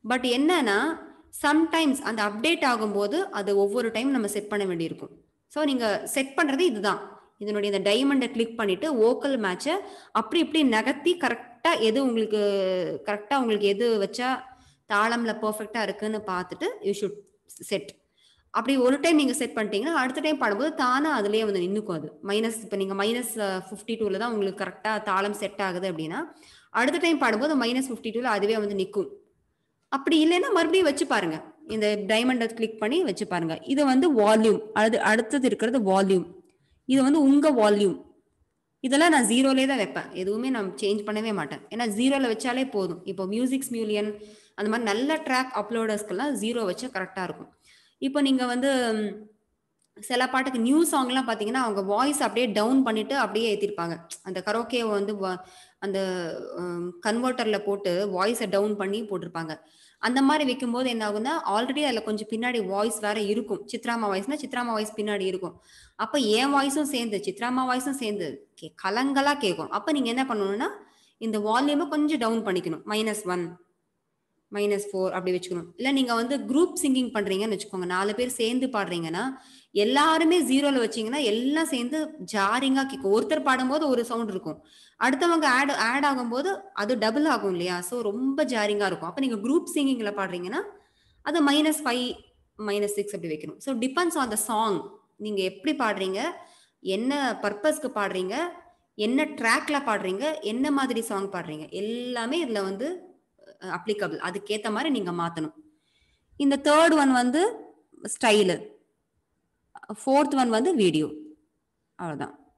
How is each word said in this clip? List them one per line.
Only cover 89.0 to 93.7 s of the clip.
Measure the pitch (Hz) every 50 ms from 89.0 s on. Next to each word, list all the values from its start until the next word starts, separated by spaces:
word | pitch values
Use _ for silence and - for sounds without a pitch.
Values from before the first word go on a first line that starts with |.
| 160 170
அப்ப | 180 269
நீங்க | 269 254 226
குரூப் | 202 196 262 285 359 - - -
சிங்கிங்ல | 311 285 269 262 233 214 202
பாடுறீங்கன்னா, | 202 202 190 185 175 175 175 185 233 339 415 - - - _ _ _ _ _ _ _ _ _
அது | 285 302 339 294
மைனஸ் | 285 285 302 302 311 302 302 302
ஃபைவ், | 254 240 247 247 247 - - - _ _ _ _ _ _ -
மைனஸ் | 214 208 202 208 208 202 202
சிக்ஸ் | 202 202 202 196
அப்படி | 180 165 165 151
வைக்கணும். | 156 - 156 -
So, | - - 277